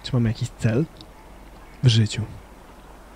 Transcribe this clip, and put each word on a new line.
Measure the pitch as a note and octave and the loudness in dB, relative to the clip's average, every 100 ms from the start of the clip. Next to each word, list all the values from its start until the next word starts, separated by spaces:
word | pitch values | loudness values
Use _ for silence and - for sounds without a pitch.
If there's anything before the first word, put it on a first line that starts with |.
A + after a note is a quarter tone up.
Czy | - | -2
mamy | B2+ A#2 | 0 2
jakiś | A2 A#2+ | 0 -4
cel | - A2+ A2 D#3+ - - - - - - - - - | 0 2 2 0 -4 -20 -20 -20 -20 -20 -20 -20 0
w | C3 | 4
życiu? | A2+ G#2+ - G#2 - - - - - - - - | 6 4 0 -6 -10 -18 -20 -20 -20 -20 -20 -20